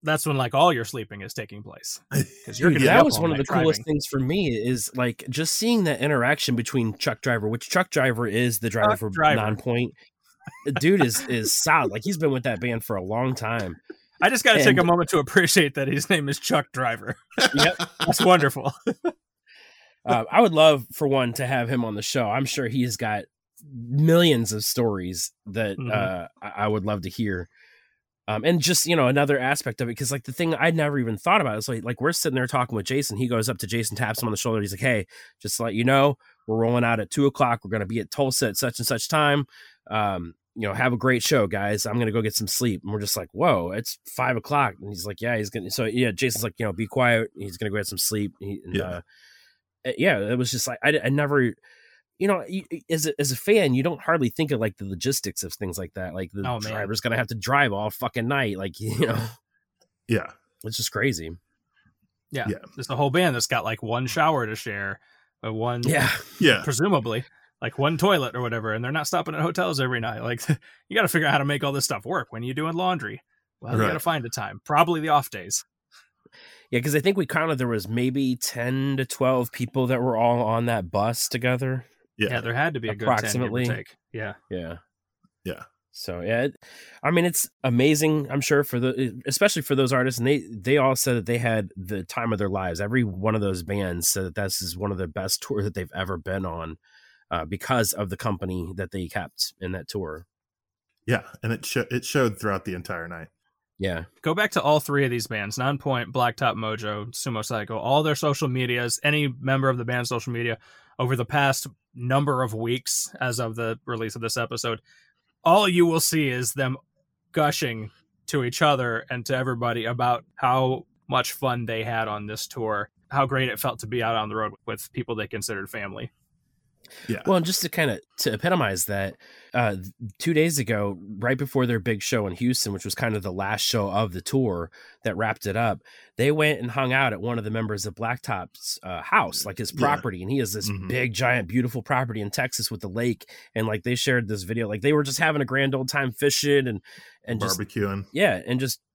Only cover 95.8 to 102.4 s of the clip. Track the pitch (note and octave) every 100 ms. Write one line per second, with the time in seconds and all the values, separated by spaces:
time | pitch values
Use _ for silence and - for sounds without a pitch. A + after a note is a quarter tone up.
95.8 | F2+ - F#2 F2+ E2 G2 F#2 E2+ D#2+ D#2+
96.8 | _ _ _ _ _ E2+ D#2+ G2 - B2+
97.8 | G#2+ F2 G2+ F#2+ A#2 F#2+ F#2+ F#2 D#2+ E2+
98.8 | F#2 F#2+ F2 - D#2+ - - _ F#2 F#2
99.8 | - G#2 F2 D#2 E2+ _ _ _ _ _
100.8 | _ _ - A#2 - - A2 A2+ - B2+
101.8 | A#2 B2 - D3 B2 G2+